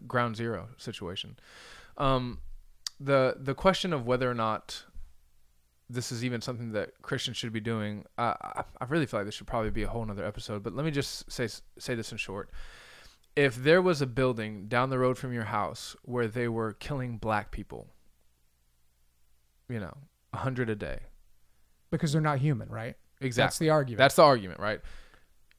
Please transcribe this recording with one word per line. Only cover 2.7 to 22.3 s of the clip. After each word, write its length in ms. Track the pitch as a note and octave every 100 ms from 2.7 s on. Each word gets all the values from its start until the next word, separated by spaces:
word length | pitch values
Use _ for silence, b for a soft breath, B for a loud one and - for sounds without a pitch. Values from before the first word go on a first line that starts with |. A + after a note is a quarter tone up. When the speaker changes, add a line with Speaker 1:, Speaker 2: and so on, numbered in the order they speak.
| - - -
Speaker 1:
the, 360 | C#3 C#3 B2+ -
the 140 | C3+ C3
question 380 | F#3+ F#3 F#3
of 120 | D3+ A#2
whether 240 | B2 B2+
or 40 |
not 520 | A#2+ A2 G#2+ - - - - - - _ - - _ _ _ -
this 220 | A#2+ A#2+
is 120 | A#2+ B2+
even 160 | A#2+
something 300 | B2 A#2+ A#2
that 280 | G#2+ F2+ -
Christians 360 | - C3+ - A2
should 160 | A#2+
be 60 | A2
doing. 460 | A2 A2+ G#2 G#2 - -
Uh, 160 | A#2 -
I, 220 | - - - -
I 40 | B2
really 200 | E3 C3
feel 140 | A2
like 60 | G2+
this 80 | -
should 120 | -
probably 220 | A#2+ A2
be 120 | G#2+
a 40 | G2+
whole 160 | A#2 A2
nother 200 | G2+ G2
episode, 380 | G#2+ - G#2
but 100 | G#2+
let 100 | G2 D#3
me 60 |
just 400 | C#3+ C3+ - -
say, 160 | - A#2 - - -
say 180 | - A#2+
this 160 | A2
in 60 | A2+
short. 320 | - G2 - B B B B B B B _ -
If 200 | C#3 A#2+
there 260 | C3+ F3
was 200 | F#3 D3
a 60 | C3
building 600 | A#2 C3 A2+ G#2+ G#2+ G#2
down 220 | A#2+ C3
the 80 | C3
road 200 | B2+ B2
from 160 | C3
your 100 | A#2+
house 520 | G#2+ G#2+ F2+ - - -
where 240 | - A#2+ A2+
they 200 | A2+ A#2+
were 260 | A2+ A2
killing 440 | G2+ - C#3+ B2+ A2+
black 340 | A2 G#2+ -
people, 360 | - G2+ A#1 A1 - - _ _ _ _ _ _ _ _ _ _ _ _ _ _ _ -
you 100 | A#2+
know, 160 | F2 C#3+ C#3 _ _
a 40 | -
hundred 320 | C3 B2 A2+
a 60 | G#2
day. 240 | D#2 B1+ - - - - - _ _ _ _
Speaker 2:
Because 200 | E3+ D#3+
they're 100 | D#3
not 180 | D3+